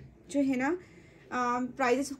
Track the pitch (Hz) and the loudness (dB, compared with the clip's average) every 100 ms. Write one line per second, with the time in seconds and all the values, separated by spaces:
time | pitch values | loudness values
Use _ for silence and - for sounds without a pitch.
0 | - - - 285 269 247 262 359 - - | -20 -20 -4 0 2 0 0 -2 -6 -20
1 | - - - 254 247 247 247 - 247 254 | -20 -20 -8 -4 -2 -2 -4 0 2 2
2 | 277 | 0